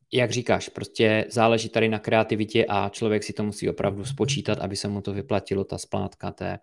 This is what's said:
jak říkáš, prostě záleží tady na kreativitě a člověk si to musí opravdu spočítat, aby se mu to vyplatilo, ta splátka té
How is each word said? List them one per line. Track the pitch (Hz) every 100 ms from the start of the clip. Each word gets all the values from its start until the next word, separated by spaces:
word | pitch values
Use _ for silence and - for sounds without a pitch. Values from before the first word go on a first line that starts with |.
| -
jak | 127 120
říkáš, | 123 117 92 -
prostě | - - - 113 110 -
záleží | 117 113 113 113
tady | 113 113
na | 107
kreativitě | - 113 110 110 104 117 -
a | 101 98
člověk | - 113 107
si | -
to | 101
musí | 107 101 101
opravdu | - 101 101 98
spočítat, | - 123 143 - 104
aby | 95 98
se | 101
mu | 101
to | 98
vyplatilo, | 98 95 101 - 98
ta | 95 95
splátka | - 98 95 - 95
té | - 95 95